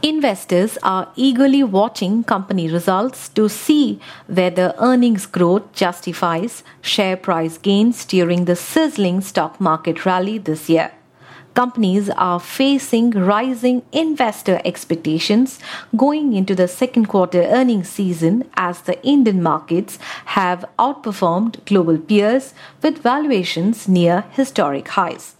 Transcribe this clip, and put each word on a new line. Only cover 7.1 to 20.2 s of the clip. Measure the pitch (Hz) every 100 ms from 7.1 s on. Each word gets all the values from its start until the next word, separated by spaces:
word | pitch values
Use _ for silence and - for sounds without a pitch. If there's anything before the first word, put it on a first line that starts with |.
| 185
price | 185 170 165 165
gains | 196 196 220 233
during | - 185 170 175
the | 175
sizzling | 175 - - 311 302 190 180
stock | 196 - 156 -
market | 185 160 165 165 -
rally | 185 190 220
this | 185 156 -
year. | 160 - - _ _ - - -
Companies | - 247 240 208 190 202
are | - 185 175
facing | - - 269 277 - 233 233
rising | 214 185 208 254 247 247 247 -
investor | 285 320 302 233 208 - 185
expectations | - 175 - 165 - 160 - 208 254 - - - - 226
going | 269 294 294
into | 208 190
the | 185 180
second | - 254 247 214
quarter | 202 180 180
earnings | 175 240 262 220 180
season | - 196 170 165 214 262
as | - 180 175
the | - 180
Indian | 247 285 233 190
markets | 170 151 156 170 208 - - -